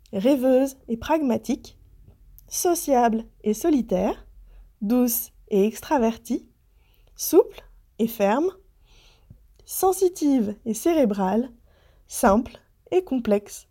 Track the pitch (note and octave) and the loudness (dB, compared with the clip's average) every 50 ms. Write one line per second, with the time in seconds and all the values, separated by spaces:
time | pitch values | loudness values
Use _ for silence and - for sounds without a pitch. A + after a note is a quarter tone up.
0 | _ _ - G3 F#3 C4 D4 C4 B3 C4 B3+ B3+ C4+ C4+ - - _ - A#3 A3+ | _ _ -8 -2 2 2 2 2 2 2 4 4 2 0 -4 -10 _ -8 -8 -8
1 | - - D#4 D#4 D4 B3+ A3+ A3+ - - C#4 - - - - - - - - - | -2 -2 -2 0 0 0 -2 -2 -2 -4 -6 -6 -6 -14 -20 -20 -20 -20 -20 -20
2 | - - - _ - - - - - - - - - F4+ E4+ - - D4 C#4 A#3+ | -20 -20 -20 _ -20 -20 -20 -20 -20 -12 -10 -4 -2 -2 -2 -2 0 0 2 2
3 | A#3+ A#3 A3 A3 A3 - _ _ - G#3+ G#3+ - - E4+ D4+ C4 A3+ - F#3+ F3+ | 2 2 0 -2 -6 -10 _ _ -4 -4 -4 -2 0 0 0 0 0 0 -2 -2
4 | F#3+ A#3+ G#4 - - - - - - - - - - - _ _ G#3+ G3+ A#3+ B3 | -2 -2 -4 -6 -10 -20 -20 -20 -20 -20 -20 -20 -20 -20 _ _ -4 -2 0 2
5 | B3 A#3+ B3 - - - - - - - - G3 G3 A3 A3+ - - - D#4 C#4 | 2 0 0 -4 -8 -10 -16 -20 -10 -2 0 2 2 2 0 -6 -6 -2 0 0
6 | A3+ A3+ A3+ A3+ - - A#3+ - - - _ _ _ _ _ _ _ _ _ _ | 2 0 -2 -4 -6 -8 -8 -8 -8 -12 _ _ _ _ _ _ _ _ _ _
7 | _ _ _ - - - - F4 A4+ - - - - - - - _ _ _ - | _ _ _ -10 -6 2 4 4 4 2 -2 -12 -20 -20 -20 -20 _ _ _ -4
8 | A3 A3+ - - G3+ G3 G#3+ C#4 E4 F#4+ - - - _ _ _ _ _ - - | -4 -4 -2 0 0 2 2 2 0 -2 -4 -8 -16 _ _ _ _ _ -20 -20
9 | _ - _ _ _ _ - - _ _ _ _ _ - - - F#4 F#4+ F#4 F#4 | _ -20 _ _ _ _ -20 -20 _ _ _ _ _ -14 -6 0 0 0 2 2
10 | G4 F4+ F4+ - D#4+ C#4+ C4+ B3+ G#3 G3+ G#3 - _ A#3 G#3+ - - E4 F4 D#4+ | 0 0 0 0 0 2 2 2 2 -2 -4 -8 _ -8 -6 -2 0 0 2 4
11 | C4+ G#3 G3+ G3+ F#3+ F#3 G3 A3+ B3+ - - - _ _ _ _ _ _ _ _ | 2 2 2 0 0 0 0 0 -2 -4 -8 -18 _ _ _ _ _ _ _ _
12 | _ _ - - - A3 G3 A3+ C#4 - - - _ _ _ _ _ - E4+ F#4 | _ _ -6 0 2 4 4 4 0 -2 -10 -18 _ _ _ _ _ -4 -2 -2
13 | F#4 - C4+ B3+ A#3 A3 G3+ G#3 G#3 - - - - _ | -2 -2 -4 -4 0 0 0 0 -2 -6 -16 -20 -20 _